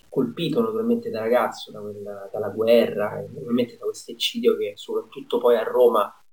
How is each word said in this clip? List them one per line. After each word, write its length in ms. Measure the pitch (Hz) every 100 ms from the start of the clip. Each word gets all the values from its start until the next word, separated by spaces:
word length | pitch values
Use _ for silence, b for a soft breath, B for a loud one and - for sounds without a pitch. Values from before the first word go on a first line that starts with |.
| _
colpito 520 | - 123 - 156 -
naturalmente 500 | 220 - 226 120 -
da 80 | 107
ragazzo 540 | 113 123 107 - -
da 80 | 104
quella, 500 | 104 104 104 101 98
dalla 200 | 107 104
guerra 680 | 107 113 117 110 101 107 104
e 80 | 101
naturalmente 500 | - 120 123 120 -
da 100 | 427
questo 260 | - -
eccidio 440 | - - 233 233 -
che 180 | 104 -
soprattutto 600 | - 110 - - - 120
poi 180 | 120 113
a 80 |
Roma 600 | 113 123 123 107 101 - _